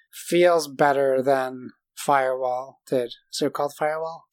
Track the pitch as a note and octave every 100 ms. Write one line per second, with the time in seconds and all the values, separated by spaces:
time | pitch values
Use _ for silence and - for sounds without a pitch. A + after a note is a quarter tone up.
0 | _ - - F3 F3 E3+ D3 C3+ D3 C#3
1 | C#3 C3 B2+ C3+ B2+ B2+ B2 _ _ -
2 | - C#3 C3 C3 B2+ B2+ C3+ _ - C3
3 | A#2+ - _ - D3 - D3 - D3+ D#3+
4 | D#3+ E3 _